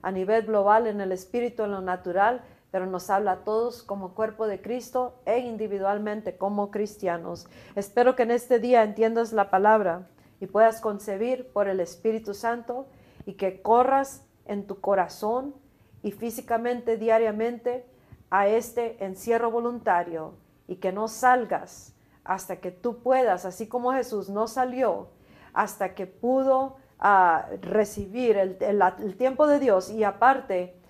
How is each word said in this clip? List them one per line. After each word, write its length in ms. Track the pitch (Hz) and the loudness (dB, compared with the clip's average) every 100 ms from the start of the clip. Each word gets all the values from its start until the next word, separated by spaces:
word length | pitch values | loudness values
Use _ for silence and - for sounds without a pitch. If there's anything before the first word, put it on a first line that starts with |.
a 120 | 175 | -4
nivel 340 | 190 185 226 214 | -4 0 0 2
global, 400 | 214 202 214 233 | 2 4 4 2
en 140 | 208 | -4
el 100 | 190 | -4
espíritu, 540 | 185 - 240 240 240 | -6 -4 -4 -4 -4
en 80 | 214 | -4
lo 80 | 196 | -4
natural, 640 | 185 180 185 175 208 247 - - _ | -4 -6 -2 2 2 0 -8 -20 _
pero 160 | 190 185 | -6 -4
nos 240 | 185 185 | -6 0
habla 220 | 196 202 | 0 0
a 120 | 185 | -2
todos 380 | - 214 240 240 | -2 -2 -2 -6
como 320 | - 196 185 | -10 -10 -10
cuerpo 320 | 185 220 214 220 | -6 -6 -4 -6
de 160 | 190 | -6
Cristo 580 | 196 247 226 262 247 - | -6 -8 -4 -4 -4 -6
e 140 | - 233 | -2 -2
individualmente 960 | 247 220 220 196 196 208 214 208 208 - | -2 -6 -6 -2 -2 -2 -4 -6 -8 -6
como 340 | 190 208 202 | -4 -2 -4
cristianos. 760 | 208 208 - 185 170 165 170 - - - | -4 -6 -4 -4 -4 -6 -12 -14 -20 -10
Espero 400 | - 196 - 247 | -8 -4 4 4
que 80 | 254 | 4
en 80 | 226 | 2
este 300 | 240 240 240 | 0 2 0
día 240 | 240 247 | 6 6
entiendas 480 | 214 208 226 226 233 | 6 2 0 2 0
la 180 | 220 196 | 0 2
palabra 560 | 190 208 220 196 170 185 _ _ _ | 4 6 6 4 -4 -8 _ _ _
y 80 | 190 | -4
puedas 340 | 202 226 220 | 4 4 4
concebir 720 | 220 208 208 196 233 254 247 | -6 -6 -6 -4 -2 -4 -4
por 140 | 208 202 | -2 0
el 140 | 185 | 0
Espíritu 520 | 170 - 226 220 220 | -4 -4 -4 -4 -6
Santo 540 | 202 233 240 233 247 269 - - - - | -6 -4 -6 -6 -10 -10 -20 -20 -18 -18
y 60 | |
que 280 | 190 190 190 | -4 -4 -4
corras 640 | - 233 254 269 269 - _ _ | 2 4 6 2 0 -8 _ _
en 220 | - 202 202 | -8 -8 -8
tu 140 | 196 | -6
corazón 760 | - 196 170 - 214 240 277 285 _ _ _ - | 0 2 0 -2 -4 -4 -6 -14 _ _ _ -10
y 100 | 214 | -10
físicamente 840 | 196 233 226 - 233 233 247 240 226 | -8 -10 -10 -4 -4 -2 -4 -4 -2
diariamente 880 | 226 226 226 208 226 240 247 247 247 _ _ - _ | 2 2 2 0 -4 -4 -6 -6 -10 _ _ -20 _
a 180 | 190 202 | 2 2
este 540 | 220 233 - 233 226 | 2 -2 -6 -6 -6
encierro 460 | 190 190 - 233 233 | -10 -8 -2 0 0
voluntario 840 | 233 233 240 220 175 175 160 156 - _ _ - | -2 -4 -4 0 0 0 -8 -10 -16 _ _ -14
y 100 | 180 | -6
que 160 | 190 | -4
no 160 | 190 220 | -4 -6
salgas 880 | 220 254 254 220 165 180 - - _ _ _ | 2 4 4 2 -6 -6 -20 -20 _ _ _
hasta 320 | - 185 - 175 | -6 -6 -6 -10
que 140 | 180 | -10
tú 320 | 180 240 240 | -6 -6 -4
puedas, 420 | 247 262 247 180 | 2 4 4 0
así 220 | 185 180 220 | -4 -10 -8
como 260 | 247 247 | -4 -2
Jesús 360 | 262 247 214 185 | -2 -2 -6 -6
no 180 | 202 220 | -4 -4
salió 600 | 240 254 247 240 175 - _ _ - - | -2 -4 0 0 -2 -8 _ _ -20 -8
hasta 400 | - 202 - 190 | -2 -2 -2 -6
que 120 | 185 185 | -6 -12
pudo, 680 | - 240 262 269 262 269 - _ _ | -6 0 2 4 2 2 -8 _ _
ah, 480 | 196 196 180 160 - 196 | 4 6 6 4 0 -10
recibir 720 | 185 202 208 - 196 220 247 202 | -2 0 0 -2 -10 -2 2 2
el, 220 | 190 185 | 2 -2
el, 220 | - 202 | 0 4
el 340 | 185 190 208 185 | 2 2 -8 -2
tiempo 300 | 254 262 302 | -2 2 4
de 120 | 285 | 4
Dios 320 | 269 190 190 | 4 2 2
y 140 | 220 | -2
aparte, 680 | 208 202 254 269 - 185 180 - | -2 4 4 4 0 -4 -4 -12